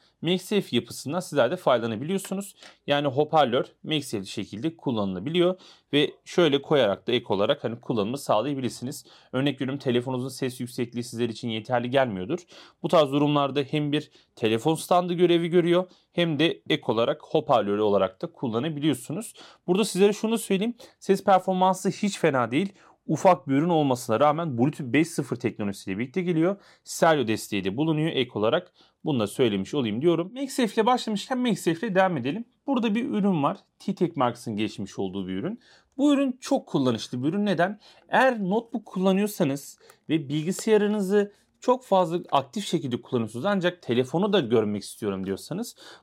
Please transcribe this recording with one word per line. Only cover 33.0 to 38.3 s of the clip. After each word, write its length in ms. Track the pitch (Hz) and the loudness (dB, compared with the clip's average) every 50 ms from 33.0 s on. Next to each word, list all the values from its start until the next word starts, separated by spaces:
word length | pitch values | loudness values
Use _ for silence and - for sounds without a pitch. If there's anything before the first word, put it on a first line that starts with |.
| - - | -2 -2
ürün 340 | - 208 190 202 185 151 139 | -2 0 2 2 2 2 2
var. 140 | 151 196 - _ _ _ _ | 0 -2 -4 _ _ _ _
T-Tek 380 | - - 196 - 185 - - 139 | -8 -6 -2 -2 -2 -2 0 0
markasının 400 | 127 120 117 - - 120 107 101 | 0 0 0 -2 -8 -8 -4 -2
gelişmiş 420 | 110 104 - - 98 92 - - | -4 -4 -4 -6 -12 -10 -8 -6
olduğu 280 | 98 95 90 98 92 90 | -6 -6 -4 -6 -6 -6
bir 60 | 92 | -6
ürün. 260 | 95 120 180 233 - _ _ _ _ _ _ _ - | -6 -6 -6 -8 -10 _ _ _ _ _ _ _ 0
Bu 160 | 269 294 285 | 2 2 2
ürün 240 | 269 285 262 247 - | 2 0 -2 -4 -6
çok 260 | - - 277 262 - - | -4 -2 -2 -2 -2 -2
kullanışlı 560 | - 151 131 127 113 101 - - - 123 131 | -2 0 0 0 0 -2 -4 -8 -8 -6 -4
bir 60 | 151 | -2
ürün. 160 | 175 202 208 | -2 -2 0
Neden? 340 | 208 180 139 170 196 208 - _ - - _ _ - | 0 0 0 0 -2 -2 -8 _ -20 -20 _ _ 0
Eğer 300 | - 220 262 262 | 2 2 4 4